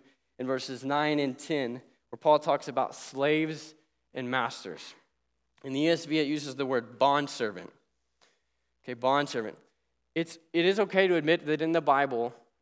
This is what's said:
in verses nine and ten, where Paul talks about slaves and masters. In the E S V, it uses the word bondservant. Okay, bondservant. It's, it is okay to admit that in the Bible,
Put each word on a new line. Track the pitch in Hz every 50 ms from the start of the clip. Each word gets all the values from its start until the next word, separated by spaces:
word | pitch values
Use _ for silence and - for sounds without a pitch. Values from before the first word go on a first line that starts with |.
| - _ _ _ _ _ _ -
in | 127
verses | 127 135 127 127 - 131 123 131
nine | 135 143 147 151 151 151 147
and | 143 135 127 -
ten, | - - 160 147 135 117 120 131 - _ _ _ _ _
where | - -
Paul | - 156 151 147
talks | 151 156 143 139 - -
about | 123 135 123 - 123
slaves | - - - - 135 139 147 151 156 160 156 160 147 - - - _ _ _ _ _ _ _ _
and | 143 127 123
masters. | 127 131 117 117 - - - 98 82 - - - - - _ _ _ _ _ _ _ _ _ _ _ _ -
In | 139 131
the | 139
E | 151 165
S | 170 160 170
V, | 147 156 156
it | 151
uses | 139 151 147 139 143 127
the | 131 139
word | 131 135 120 117 113 117 -
bondservant. | 131 143 139 147 143 139 - - 120 107 98 90 87 - - _ _ _ _ _ _ _ _ _ _ _ _ _ _ _ _ _ _ _ _ _ _
Okay, | - 123
bondservant. | 117 123 127 135 143 143 143 - 123 110 107 - - _ _ _ _ _ _ _ _ _ _ _
It's, | 165 170 170 - - _ _ -
it | 170 170
is | 180 196 208
okay | 208 - - 190 196 185
to | 180
admit | 165 151 151 170 170 -
that | 147 156 156
in | 160 160 165
the | 165 151
Bible, | 147 139 139 143 135 127 117 117 120 - - _ _ _ _